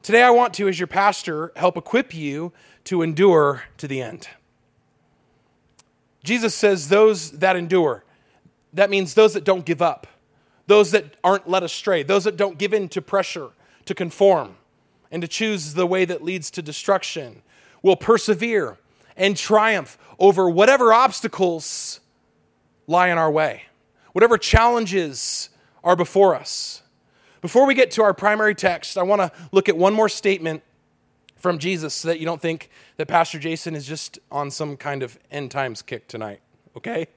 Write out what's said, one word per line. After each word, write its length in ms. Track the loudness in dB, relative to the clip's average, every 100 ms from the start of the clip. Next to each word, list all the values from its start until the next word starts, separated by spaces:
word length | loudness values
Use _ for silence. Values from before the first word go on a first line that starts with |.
Today 220 | 2 4
I 80 | 6
want 240 | 6 2
to, 140 | 0 -4
as 100 | -2
your 80 | -4
pastor, 640 | 2 0 0 -6 -8 -8 0
help 200 | 0 0
equip 380 | -2 -2 -2
you 380 | -8 -8 -8 -10 _ _ _
to 180 | -6 -2
endure 600 | -2 2 4 6 4 0 -10 _
to 100 | -10
the 120 | -8
end. 280 | -8 -12 -18 -20 _ _ _ _ _ _ _ _ _ _ _ _ _ _ _ _ _ _
Jesus 320 | -6 -2 -2
says, 340 | 2 2 2 2
"Those 440 | 4 4 2 -6
that 240 | -2 0 0
endure," 480 | 0 0 0 -2 _ _ _ _ _ _ _
that 180 | -2 0
means 240 | 0 0
those 200 | 4 4
that 80 | 4
don't 240 | -2 -2 -2
give 160 | -2
up, 240 | -2 -2 -16 _ _ _ _ _ 4
those 240 | 4 6
that 240 | 2 -2 _
aren't 260 | 0 0 0
led 140 | -2
astray, 400 | -2 -8 -2 -2
those 200 | 0 0
that 120 | 0 -2
don't 220 | -4 -2
give 140 | -2
in 160 | -2 -4
to 120 | -8
pressure, 480 | -4 -2 -2 -8 -14 _ _ _ -12
to 80 |
conform, 640 | -8 -8 2 4 4 -2 -14 _ _ _ _ _
and 100 | -10
to 80 | -8
choose 460 | -4 -4 -4 -6
the 120 | -4 -2
way 180 | 0
that 180 | -2 -4
leads 260 | -6 -8 -10
to 100 | -12
destruction, 800 | -12 -10 -2 -2 -2 -12 -14 -20 _ _ _ _
will 140 | 2 2
persevere 840 | 4 2 2 -2 0 -2 -2 -10 _ _ _ -2
and 200 | -2 -2
triumph 600 | 2 2 4 0 -6 -16 _ 4
over 300 | 4 6 2
whatever 460 | 4 4 6 6
obstacles 1040 | 6 4 0 -8 -2 -2 -2 -8 -8 -10 -12 _ _ _ _ _ _ _ _ -2
lie 220 | 0 2
in 100 | 2
our 140 | 0
way, 320 | 0 -2 -4 -20 _ _ _ _
whatever 260 | 2 4 4
challenges 1120 | 2 2 4 2 -2 -2 -4 -6 -8 -8 -10 _ _ _
are 140 | 0 0
before 400 | 2 4 4 4
us. 460 | -6 -10 -10 -14 _ _ _ _ _ _
Before 260 | -2 4 4
we 80 |
get 180 | 4 2
to 100 | 4
our 100 | 2
primary 440 | 2 0 2 0 0
text, 420 | -2 -4 -6 -4
I 60 |
want 180 | 0 0
to 80 | 0 -4 0
look 160 | 0 2
at 80 | 2
one 180 | 2
more 140 | 2 0
statement 560 | 0 -4 -2 -4 -8 _ _ _ _ _ _ _ _
from 240 | -6 -4
Jesus 340 | -4 -4 -6
so 140 | -8 -6
that 100 | -6
you 80 | -6
don't 160 | -6
think 260 | -6 -6 -12 _ _ -12
that 100 | -2
Pastor 320 | 0 0 -4
Jason 380 | -8 -8 -8 -10
is 100 | -10
just 320 | -12 -12 -16 _
on 220 | -8 -8
some 260 | -8 -10 -10
kind 280 | -10 -8
of 160 | -10 -14 _
end 220 | -12 -10
times 280 | -8 -8 -8
kick 280 | -14 -14 _
tonight, 320 | -14 -12 -14 _ _ _ -18
okay? 300 | -10 -10 -10